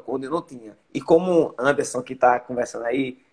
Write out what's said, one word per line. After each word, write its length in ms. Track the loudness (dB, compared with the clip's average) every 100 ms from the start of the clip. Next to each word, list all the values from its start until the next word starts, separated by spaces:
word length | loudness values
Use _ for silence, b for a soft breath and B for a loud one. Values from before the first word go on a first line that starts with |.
| -4
onde 220 | -8 -6
não 120 | -6
tinha. 360 | -8 -16 -20 -20 _
E 80 | -8
como 460 | 4 4 6 2 2
o 80 | 0
Anderson 440 | 0 0 -2 -6
que 140 | -8 2
tá 240 | 2 2
conversando 460 | -2 -6 -6 -6 -4
aí, 340 | -2 -4 -8 b